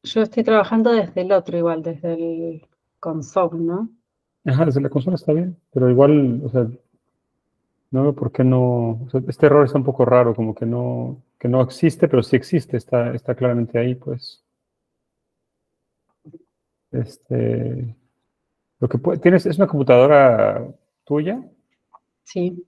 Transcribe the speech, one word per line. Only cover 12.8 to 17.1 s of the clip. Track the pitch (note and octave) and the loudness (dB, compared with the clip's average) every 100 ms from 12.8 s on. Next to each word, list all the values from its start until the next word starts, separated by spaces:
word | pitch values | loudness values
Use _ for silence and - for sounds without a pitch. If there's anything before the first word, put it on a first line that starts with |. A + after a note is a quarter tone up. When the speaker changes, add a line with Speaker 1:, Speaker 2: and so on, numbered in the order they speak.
| - B2 A#2+ | -2 -2 -2
Speaker 2:
está | B2 - | -6 -6
claramente | A#2+ B2 A#2+ A#2 B2 | -2 0 0 -2 -2
ahí, | B2 | -2
pues. | B2+ C#3+ B2 - _ _ _ _ _ _ _ _ _ _ _ _ _ _ _ _ _ _ _ D#3 - _ _ _ _ _ | -4 -8 -12 -12 _ _ _ _ _ _ _ _ _ _ _ _ _ _ _ _ _ _ _ -20 -20 _ _ _ _ _
Este, | C3 A#2 | -8 -8